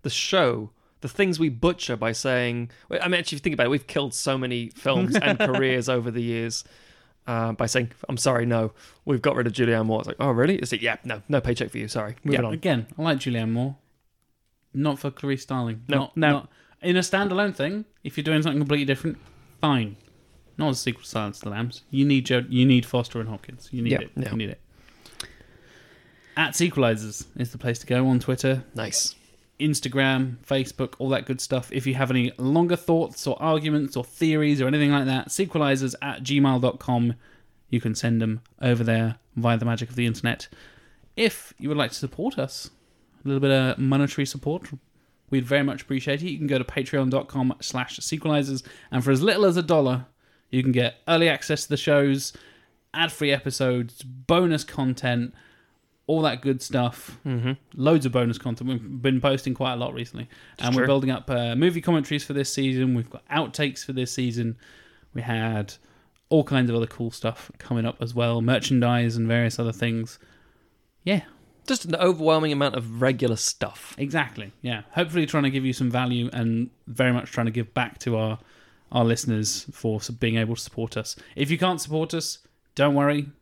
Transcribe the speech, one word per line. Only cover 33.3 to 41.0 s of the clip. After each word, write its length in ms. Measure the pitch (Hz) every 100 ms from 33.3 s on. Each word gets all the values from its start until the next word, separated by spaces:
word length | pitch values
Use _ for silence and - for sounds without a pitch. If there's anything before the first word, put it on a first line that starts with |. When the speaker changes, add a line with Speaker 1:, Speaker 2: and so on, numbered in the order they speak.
| -
Speaker 3:
arguments 540 | 160 156 156 151 135
or 80 | 127
theories 560 | 117 - 160 151 151 143
or 60 | 127
anything 240 | 147 143
like 140 | 143
that, 220 | 135 131 -
sequelizers 640 | - 190 160 143 135 131 -
at 220 | 143 104
gmail 360 | 131 143 139 127
dot 180 | 123 -
com. 340 | - 123 117 117 - _ _ _ _
You 100 | 120
can 140 | 113
send 260 | 110 117 113
them 200 | 110 110 _ _
over 220 | 127 120
there 320 | 113 113 113 113 _
via 220 | - 117 117
the 80 |
magic 240 | 117 113 117
of 60 |
the 100 | 123 120
internet. 400 | 113 117 - - - - - _ _